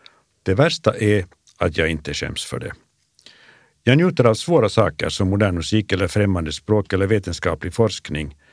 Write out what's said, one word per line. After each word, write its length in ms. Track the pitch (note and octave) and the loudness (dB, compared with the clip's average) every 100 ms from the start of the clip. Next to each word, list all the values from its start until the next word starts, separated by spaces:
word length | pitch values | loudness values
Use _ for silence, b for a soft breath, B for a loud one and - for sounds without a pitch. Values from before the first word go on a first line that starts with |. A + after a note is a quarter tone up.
| b b b _ | b b b _
Det 120 | - | -2
värsta 440 | F#2+ D#3+ - A2 - | 2 2 0 -2 2
är 260 | G#2+ G#2 F#2 _ _ - | 2 2 -2 _ _ -4
att 180 | F2 D2+ | -2 0
jag 120 | E2 | -2
inte 260 | D2+ C#2+ | -2 -6
skäms 300 | C#2+ - C#2 | -8 -8 -8
för 140 | - B1 | -10 -10
det. 140 | - - _ _ _ _ b b b b b b | -10 -14 _ _ _ _ b b b b b b
Jag 140 | A#2+ C#3+ | 2 4
njuter 280 | F#3 E3+ | 4 4
av 100 | A#2 | 4
svåra 340 | A2 - E3 A2 | 2 2 2 4
saker 400 | - F2+ - - | 2 0 -2 -4
som 220 | - F#2+ | -2 0
modern 240 | G2+ G#2 | 2 0
musik 380 | E2+ - A2 G#2 | 0 0 -2 0
eller 160 | F#2 F#2 | -2 0
främmande 440 | G#2 G2+ F2+ D#2 | 0 0 0 -4
språk 400 | D2+ - G#2+ G2 | -6 -2 -2 0
eller 140 | F#2+ G2 | -2 0
vetenskaplig 680 | G#2+ F#2 E2+ F2 E2 E2+ | 0 -2 -6 -4 -4 -4
forskning. 600 | - A2 - - D2+ D2 b b | -2 -2 -2 -8 -8 -8 b b